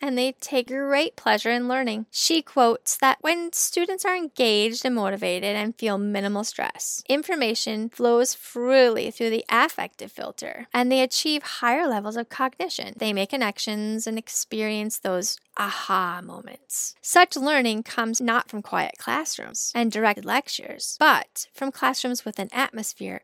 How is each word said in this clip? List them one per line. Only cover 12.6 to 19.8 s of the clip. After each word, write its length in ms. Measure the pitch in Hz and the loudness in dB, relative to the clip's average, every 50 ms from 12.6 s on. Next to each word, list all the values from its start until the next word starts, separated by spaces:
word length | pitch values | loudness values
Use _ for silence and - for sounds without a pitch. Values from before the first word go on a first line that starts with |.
| 349 349 - - - - - | -6 -6 -6 -8 -8 -10 -6
They 160 | - 226 214 208 | -4 -2 -2 0
make 180 | 196 196 202 | 0 -2 -2
connections 760 | - 269 247 202 202 - - 220 214 214 214 214 214 220 220 | 0 0 0 0 -2 -4 -4 -4 -4 -4 -2 -4 -4 -4 -4
and 120 | 226 220 220 | -4 -6 -6
experience 800 | 226 - - - - - - 214 214 214 214 214 214 214 - - | -8 -6 -6 -6 -6 -4 -4 -2 -2 -2 -2 -2 -4 -4 -6 -4
those 400 | - 196 185 180 185 - - - _ _ _ | -2 -2 -2 0 -2 -2 -4 -6 _ _ _
aha 640 | - 202 202 - - - - 196 190 185 175 170 180 180 | -4 -4 -4 -4 -6 -4 0 0 0 0 0 -4 -6 -10
moments. 720 | 175 175 175 - - - - _ _ - - - - - _ | -12 -14 -14 -14 -16 -18 -20 _ _ -8 -6 -6 -8 -10 _
Such 360 | - - - 349 359 359 - | -6 4 6 6 6 6 4
learning 460 | 294 254 294 302 277 247 233 214 214 226 | 0 0 2 2 4 4 2 0 -2 -4
comes 380 | - - - 226 226 226 - | -4 -2 -2 -2 0 0 0
not 280 | 254 233 226 240 - - | 0 2 2 0 0 -2
from 140 | - 208 208 | -8 -10 -6
quiet 340 | - - 180 156 - - - | -2 0 0 0 0 -4 -8
classrooms 760 | - - 240 285 320 - - - 53 55 - - - - - | -4 -2 -2 -2 -2 -4 -6 -8 -10 -10 -8 -6 -6 -4 -2
and 160 | 240 | 0